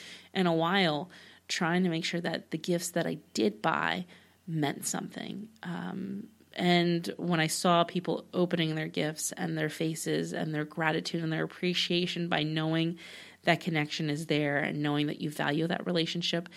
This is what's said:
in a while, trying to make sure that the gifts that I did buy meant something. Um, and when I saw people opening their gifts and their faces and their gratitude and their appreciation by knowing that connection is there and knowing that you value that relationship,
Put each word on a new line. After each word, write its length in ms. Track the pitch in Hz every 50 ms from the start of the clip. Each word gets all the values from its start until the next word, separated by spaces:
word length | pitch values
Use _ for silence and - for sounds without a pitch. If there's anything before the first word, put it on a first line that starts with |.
| - - - - - - -
in 120 | 190 180
a 60 | 170
while, 560 | 165 160 165 170 190 202 185 160 147 147 - - - - - - - - _ -
trying 360 | - - 180 160 175 180 185
to 40 | 175
make 160 | 160 160 180
sure 160 | - - 170
that 300 | 170 160 165 - - -
the 80 | - 160
gifts 320 | - 185 175 175 175 -
that 160 | - 170 160
I 120 | 165 160 156 - _
did 300 | - - 220 208 196 -
buy 420 | - 160 160 76 80 82 85 180 180 - - - - - _ _ _
meant 380 | 175 160 156 147 143 - - -
something. 640 | - - - - - - - - - - 196 214 220 - -
Um, 640 | - 180 170 - 180 180 - 185 190 196 196 202 - - - _ _ _
and 580 | - - 185 180 175 175 170 175 170 170 170 - -
when 240 | - 165 175 175 160
I 60 | 156
saw 380 | 156 - - - 180 170 170 170
people 420 | 170 - 180 175 - - - - - -
opening 400 | 180 180 175 175 170 160 160 156
their 140 | 156 156 165
gifts 440 | - 175 156 151 156 - - -
and 240 | - - 180 165 160
their 140 | 156 156 151
faces 640 | - - 165 160 160 - - 160 151 156 165 165 -
and 200 | - 165 156 156
their 100 | 151 151
gratitude 580 | 151 - 170 160 156 160 170 180 - - 165
and 100 | 165 160
their 120 | 160 160 160
appreciation 840 | 165 - - 180 180 175 - - - 175 175 180 175 - 175 170 170
by 140 | 175 156
knowing 560 | 151 156 156 160 156 160 160 160 165 170 170 - - - - - - - - - -
that 160 | 175 165 160
connection 500 | - 180 165 151 147 147 - - 160 147
is 160 | 147 151 165
there 320 | 156 151 147 147 143 143 143
and 240 | 151 - 156 147
knowing 240 | 147 147 147 147 147
that 160 | 151 - -
you 80 | 170 151
value 360 | 151 - 147 147 147 160 160 170
that 180 | - - -
relationship, 640 | 180 180 165 165 - - 175 175 - - 170 175 - -